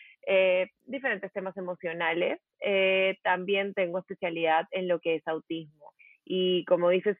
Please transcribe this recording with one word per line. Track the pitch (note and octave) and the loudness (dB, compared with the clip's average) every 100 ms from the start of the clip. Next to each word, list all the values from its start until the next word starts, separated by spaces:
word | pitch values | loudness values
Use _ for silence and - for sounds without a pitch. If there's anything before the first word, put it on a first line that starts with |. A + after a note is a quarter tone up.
| - _ - | -20 _ 0
eh, | F#3+ F#3+ F3+ F#3 _ - | 2 4 2 -2 _ -12
diferentes | C4 C4 G3+ F#3+ | -6 -4 -4 -6
temas | G3+ F#3+ F#3+ | -8 -8 -8
emocionales, | F3+ F3+ E3+ E3+ E3 E3 - E4+ _ - | -10 -8 -8 -4 -2 0 -2 -4 _ -8
eh, | G#3 G3 F#3+ F#3+ F#3+ F#3+ | -2 2 2 2 2 0
también | F#3 F#3 F#3 G3 G3+ | -2 -2 0 -2 -2
tengo | G3 F3 F#3 | -2 -2 -4
especialidad | - F#3+ F3 E3 D#3+ D#3+ - | -8 -8 -6 -2 2 2 0
en | F#3+ F3+ | -4 -2
lo | E3+ | 0
que | E3+ D#3+ | 0 -2
es | E3+ | -2
autismo. | D#3+ - E3 D#3 D3+ D3 _ - _ | -6 -6 -10 -10 _ -20 _ -20 _
Y | - F#3 F#3 F3+ | -6 0 2 2
como | - F3 F3 | 2 2 4
dices | F#3 G#3 | 2 0